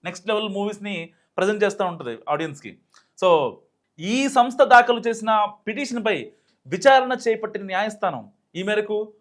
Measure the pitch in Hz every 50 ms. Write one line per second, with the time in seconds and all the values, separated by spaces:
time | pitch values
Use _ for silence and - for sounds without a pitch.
0 | - 180 180 - _ 202 220 214 220 214 196 196 202 208 208 208 202 208 196 170
1 | 165 165 _ _ _ _ _ - 185 196 214 208 208 202 202 208 196 180 175 160
2 | 139 120 113 110 - - 147 147 165 156 143 - - 107 87 _ _ _ _ _
3 | _ _ _ - 185 185 170 156 139 120 101 - _ _ _ _ _ _ _ -
4 | 160 190 226 262 277 277 277 254 240 269 247 - 277 - 254 240 240 247 240 226
5 | - 233 226 226 214 220 220 214 208 208 - _ _ 214 220 240 285 254 247 240
6 | 208 220 196 147 110 - _ _ _ _ _ _ _ 131 139 190 - 277 269 262
7 | 254 247 254 240 - 233 220 220 220 214 214 202 196 190 190 185 208 220 208 208
8 | - 185 170 117 107 101 _ _ _ _ _ 165 190 202 214 208 214 202 214 208
9 | 214 214 - _